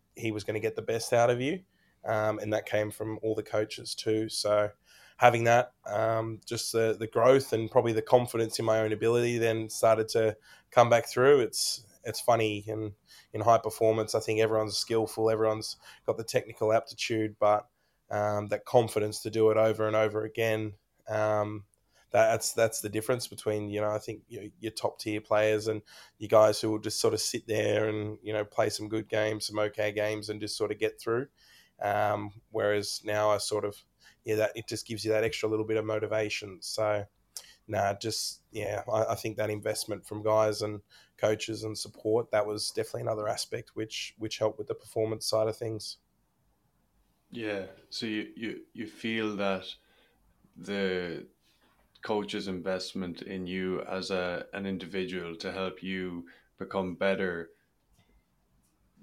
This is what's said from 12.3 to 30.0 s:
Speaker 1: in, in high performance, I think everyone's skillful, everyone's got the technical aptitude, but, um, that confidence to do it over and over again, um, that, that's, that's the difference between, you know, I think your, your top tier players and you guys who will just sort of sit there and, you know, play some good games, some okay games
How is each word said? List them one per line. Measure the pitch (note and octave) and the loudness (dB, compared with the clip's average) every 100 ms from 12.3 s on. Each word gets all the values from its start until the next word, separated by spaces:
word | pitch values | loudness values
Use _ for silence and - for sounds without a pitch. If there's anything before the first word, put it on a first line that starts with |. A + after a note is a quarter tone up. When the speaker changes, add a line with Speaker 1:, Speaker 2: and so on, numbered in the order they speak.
| A#2 A2 G#2 G#2 | 2 2 -2 -6
Speaker 1:
in, | A2 G#2+ G2+ _ - - | -6 -8 -10 _ -20 -10
in | G#2+ | 0
high | G#2+ A2+ | 4 4
performance, | A2 - A2 A2 G#2+ | 4 2 4 4 2
I | A2+ | -2
think | G#2+ A2 | 0 2
everyone's | A2 A2 A2 G2+ | 4 2 0 -2
skillful, | - A2+ A2 - A2 | 0 0 0 0 2
everyone's | A2 A2 A2 G#2 - - - - | 2 2 0 -4 -12 -18 -8 -4
got | A2 | -4
the | A2+ | 0
technical | B2+ - A2 G#2+ | -2 -2 -2 2
aptitude, | A2 - - - A2+ G#2+ G#2 | 2 0 -6 -4 -2 -2 2
but, | G#2 G#2 - _ _ _ - | 4 4 0 _ _ _ -6
um, | G#2+ G#2 G#2 G#2 | -2 0 -2 -2
that | G#2 - | -4 2
confidence | B2+ A2+ - G#2+ G#2 | 4 4 2 -2 -4
to | A2 | -4
do | G#2+ A2 | 4 6
it | G#2+ | 6
over | A2 G#2+ G#2+ | 4 2 0
and | G#2+ | 2
over | G#2+ G#2 A2 | 2 0 -4
again, | A#2 A2+ A2 G#2+ G2+ _ _ - | -2 0 0 -4 -10 _ _ -6
um, | A2 G#2+ G#2+ G#2 G#2 G2+ _ _ _ _ | -2 0 0 -2 -6 -14 _ _ _ _
that, | A2+ A2 | 4 4
that's, | A2 - | 4 0
that's | - A2+ - | 2 2 2
the | G#2+ | -4
difference | G#2+ A2 B2 - | -2 0 -2 -2
between, | G#2+ - G#2+ G#2 | -6 -2 -2 -2
you | G#2 | -2
know, | G#2+ | -2
I | G#2+ | -2
think | - G#2+ - | -6 -12 -12
your, | A#2 G#2 F2+ | -14 -14 -10
your | A2 | -10
top | - G#2+ - | -6 -6 -6
tier | A2 G#2+ | -6 -4
players | G#2+ G#2+ G#2+ G#2+ G#2+ | 0 2 4 2 0
and | G#2+ - - - - | -4 -8 -20 -20 -12
you | G#2 | 4
guys | A2+ G#2+ G#2+ | 8 8 6
who | A2 | 0
will | G#2+ | -2
just | G#2+ - | -2 0
sort | A2 | 2
of | - | 2
sit | - A#2+ - | -2 -4 -2
there | A2 G#2+ G#2+ A2 | 0 2 2 0
and, | G#2+ G#2+ G#2+ | -2 -6 -8
you | G#2+ | -6
know, | G#2+ | -4
play | G#2 - A2+ | -2 0 0
some | - G#2+ | -2 -6
good | A2 G#2+ | -6 -2
games, | A2 G#2+ G#2+ - | -2 0 -2 -6
some | G#2+ | -2
okay | G#2+ - G#2+ | -2 -2 -2
games | G#2 | 0